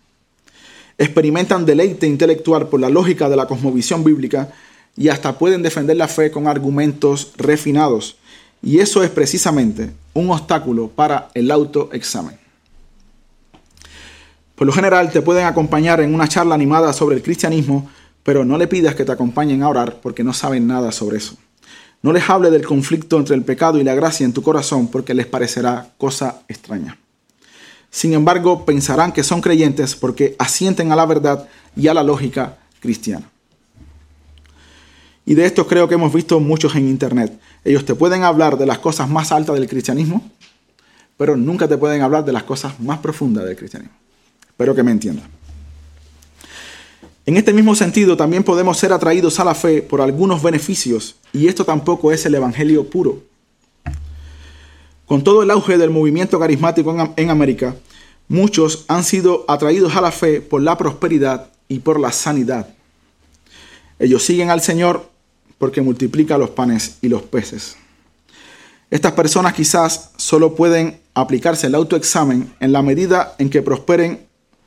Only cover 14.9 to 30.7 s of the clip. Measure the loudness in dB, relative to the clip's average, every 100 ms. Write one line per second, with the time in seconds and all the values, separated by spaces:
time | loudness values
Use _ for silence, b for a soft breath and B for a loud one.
14.9 | 4 4 2 2 2 0 0 0 2 2
15.9 | 2 2 0 0 2 2 2 2 2 2
16.9 | 2 0 0 -2 -2 -2 0 0 -2 -4
17.9 | B B B 0 2 2 0 0 2 0
18.9 | 0 -4 -2 -2 -2 0 0 0 0 -2
19.9 | -6 -10 -4 -4 -4 -4 0 0 0 -4
20.9 | -4 -6 -6 -8 -16 _ _ B B B
21.9 | B 0 2 2 2 4 4 2 -2 -2
22.9 | -4 0 0 0 -2 -2 -2 0 2 0
23.9 | 0 0 0 -2 -2 -2 -2 -2 -2 -2
24.9 | -4 -4 -4 -4 -4 -4 -2 -4 -4 -10
25.9 | _ -6 -4 -8 -8 -16 -20 -12 -10 -10
26.9 | -16 _ _ _ b b b b b b
27.9 | -4 0 2 4 4 2 2 0 0 0
28.9 | 0 0 0 -2 0 2 2 2 0 -4
29.9 | -4 -4 0 -2 -2 -4 -2 -2